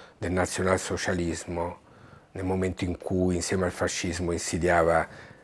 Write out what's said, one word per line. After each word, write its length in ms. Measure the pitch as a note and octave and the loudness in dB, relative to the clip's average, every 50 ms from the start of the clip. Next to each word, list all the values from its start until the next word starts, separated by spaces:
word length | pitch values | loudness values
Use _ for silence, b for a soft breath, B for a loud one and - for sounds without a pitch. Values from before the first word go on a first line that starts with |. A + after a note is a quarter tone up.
| B B B | B B B
del 160 | - E2+ E2+ | -8 -4 0
nazionalsocialismo 1500 | F2+ F#2 F2+ - - - F#2 F#2 F#2+ F#2 - - F#2+ E2+ - - G2 F2 F2 E2+ D#2+ - - - F2 E2+ E2+ F2+ F2+ - B B B B B B B B B B | 0 0 0 0 0 0 2 2 2 2 0 -2 -4 -2 -2 -2 0 0 0 -2 -2 -4 -6 -6 -4 -4 -4 -4 -6 -10 B B B B B B B B B B
nel 120 | - F#2+ F#2 | -8 -4 -2
momento 400 | F#2 F#2+ F#2+ F#2 F#2 F2+ - F#2+ | -2 0 0 0 0 -2 -2 -2
in 120 | F2+ E2+ | -4 -4
cui, 380 | - - - F#2+ F2+ F2+ F2+ F2+ | -4 -4 -2 0 2 4 2 2
insieme 320 | F2 E2 - - F#2+ F#2 | 0 0 0 0 0 0
al 40 | F2+ | 0
fascismo, 640 | - - F#2 E2+ - - - F2+ D#2+ F2 F2+ E2+ | 0 -2 -2 -2 -2 -2 -4 -4 -2 -2 -2 -2
insidiava 720 | E2+ E2 - - - E2+ E2 F2+ F2 E2+ E2 E2+ E2 D#2+ D#2 B B B B B B B | -2 -2 -2 -4 -2 2 2 4 4 6 6 6 4 4 2 B B B B B B B